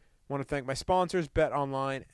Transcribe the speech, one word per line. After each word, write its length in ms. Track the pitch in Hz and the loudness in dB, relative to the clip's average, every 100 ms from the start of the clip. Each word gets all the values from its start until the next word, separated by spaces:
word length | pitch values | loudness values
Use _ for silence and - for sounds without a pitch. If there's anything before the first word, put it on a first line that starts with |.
| _ _ - | _ _ -6
Want 140 | 139 | -6
to 60 | 131 | -2
thank 180 | 143 127 | -4 -4
my 80 | |
sponsors, 540 | 131 - 185 180 185 151 | -4 2 2 2 0 0
Bet 240 | - 151 | 2 2
Online 520 | 139 139 135 135 135 - | 2 -2 -2 -2 -4 -8